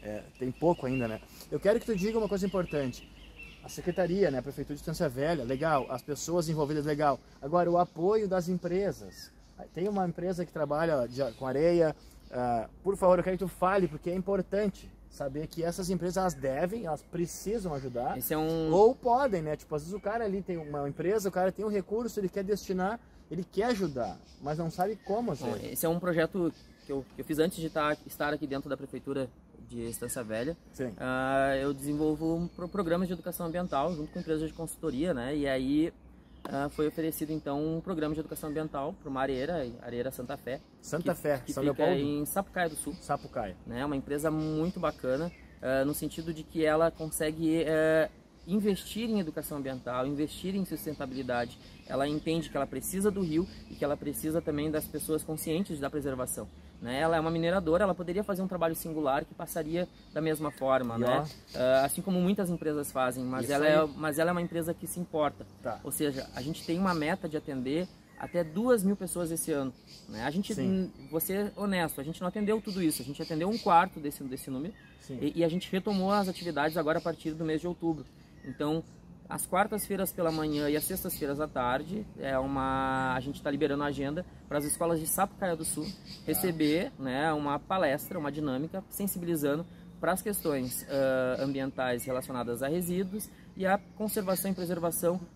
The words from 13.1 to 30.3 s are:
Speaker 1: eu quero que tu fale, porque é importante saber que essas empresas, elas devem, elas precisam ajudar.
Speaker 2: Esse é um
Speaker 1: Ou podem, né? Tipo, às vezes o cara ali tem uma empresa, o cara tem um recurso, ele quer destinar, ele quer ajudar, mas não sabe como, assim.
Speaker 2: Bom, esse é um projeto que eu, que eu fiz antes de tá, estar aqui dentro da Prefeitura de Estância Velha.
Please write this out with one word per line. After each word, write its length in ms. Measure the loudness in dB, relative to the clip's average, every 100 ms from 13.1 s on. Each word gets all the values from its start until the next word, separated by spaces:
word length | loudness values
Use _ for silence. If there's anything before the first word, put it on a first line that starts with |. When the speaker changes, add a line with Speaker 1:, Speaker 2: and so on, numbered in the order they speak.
| 6
Speaker 1:
eu 40 |
quero 160 | 4 0
que 60 |
tu 40 | -4
fale, 380 | 0 2 4 2
porque 240 | 0 -4
é 40 |
importante 760 | -2 0 0 2 0 0 -2 -16 -20 -20
saber 380 | -8 -6 -4 -6
que 160 | -2
essas 280 | -2 -2 -2
empresas, 260 | 0 0 2
elas 180 | 0
devem, 520 | 0 -2 0 0 -2 -4
elas 160 | -6
precisam 680 | -6 -4 -4 -4 -4 -2 -2
ajudar. 440 | -4 -4 -2 -2 -2
Speaker 2:
Esse 160 | -2
é 40 | 0
um 340 | 2 2 4
Speaker 1:
Ou 220 | 8 8 8
podem, 460 | 2 4 4 0
né? 120 | -2
Tipo, 220 | -4 -4 -6
às 60 |
vezes 120 | -4
o 60 | -6
cara 240 | -4 -2
ali 180 | -2 -2
tem 140 | -2 -6
uma 320 | -4 -4 -4
empresa, 400 | -2 2 2 2
o 40 |
cara 200 | 2 0
tem 120 | 0
um 40 | -2
recurso, 500 | -2 0 -2 -2 -2
ele 100 | -2
quer 120 | -2
destinar, 560 | 0 -2 0 0 0 -2 -8 -20 -8
ele 140 | -6
quer 220 | -4 0 2
ajudar, 520 | 2 0 -2 -4 -6 -16 -10
mas 180 | -6 -2
não 120 | -2
sabe 260 | 0 -2 -2
como, 260 | -2 -2 0
assim. 120 | -2
Speaker 2:
Bom, 120 | -4 -4
esse 240 | -6 -2 0
é 20 |
um 120 | 2
projeto 520 | 2 2 2 2 -2 -2 -20 -20 -6
que 40 |
eu, 140 | -6 -6
que 60 | -12
eu 40 |
fiz 140 | -4 2
antes 200 | 2 2
de 120 | -4
tá, 260 | 0 2 0 -4
estar 260 | -4 -2
aqui 140 | -2 -2
dentro 220 | -4 -4
da 80 | -6
Prefeitura 520 | -6 -10 -4 -2 -4 -8 -20 -20 -12
de 140 | -8
Estância 420 | -6 -6 -6 -6
Velha. 320 | -4